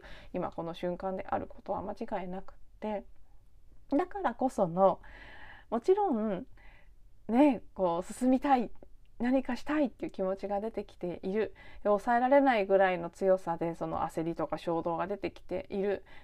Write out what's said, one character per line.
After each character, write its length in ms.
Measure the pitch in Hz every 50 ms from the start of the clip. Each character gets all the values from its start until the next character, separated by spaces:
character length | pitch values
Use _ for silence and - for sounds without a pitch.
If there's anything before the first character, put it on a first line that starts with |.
| - - - - - - -
今 160 | 180 165 147
こ 140 | - - 165
の 100 | 165 170
瞬 240 | - - 180 175 -
間 200 | - 190 190 190
で 80 | - -
あ 80 | - -
る 100 | - -
こ 140 | - -
と 120 | - - 196
は 80 | -
間 120 | 170 202 208
違 320 | - 226 - 220 185 185
い 20 | 180
な 120 | 180 190
く 120 | - - -
っ 20 | - - - - -
て、 240 | - 214 214 196 - - - - - - - - - - - - - - - - - -
だ 140 | 277 285 359
か 140 | 359 - 403
ら 140 | 349 262 233
こ 160 | - 254 262
そ 180 | - - 202 165
の、 340 | 165 185 - 185 165 - - - - - - - - - - - - - - -
も 80 | 208 233
ち 120 | - - 381
ろ 200 | 415 403 381 262
ん、 320 | 214 220 220 190 175 262 - - - - - - - - - - - - - - - - -
ね、 320 | 220 240 302 294 240 185 - - -
こ 300 | - 190 175 165 165 165 -
う 60 | -
進 160 | - 247 254
み 100 | 262 254
た 180 | - 285 269 247
い、 120 | 214 - - - - - - - - - - -
何 240 | 233 247 262 262 262
か 120 | - 247
し 80 | - -
た 160 | - 302 311
い 80 | 294 220
っ 20 |
て 140 | - - -
い 40 | 320
う 20 |
気 120 | - - 190
持 120 | 185 196
ち 120 | 196 - 196
が 120 | 202 202
出 120 | 208 226
て 120 | - 208 196
き 140 | - - -
て 220 | - 175 165 - -
い 80 | 190
る。 220 | 190 220 202 - - - - - - - -
で、 60 | 208
抑 280 | 208 202 - 247 240 240
え 20 |
ら 80 | 254 254
れ 140 | 285 285
な 160 | 269 269 240 214
い 80 | 190
ぐ 120 | 202 196 190
ら 140 | 196 185
い 60 | 185 170
の 120 | 170 175
強 280 | - - 190 190 185 190
さ 180 | - 180 170
で、 200 | 175 170 170 165
そ 120 | - 165 160
の 120 | 165 -
焦 240 | 160 165 - 170 160
り 120 | 170 165
と 120 | - 160 -
か 100 | - 180
衝 240 | - 180 165 165
動 160 | 160 170 170 165
が 80 | 170 185
出 100 | 208 208
て 140 | - 170
き 100 | - - -
て 240 | - 180 185 - -
い 120 | - 196
る 220 | 190 202 190 - - - - -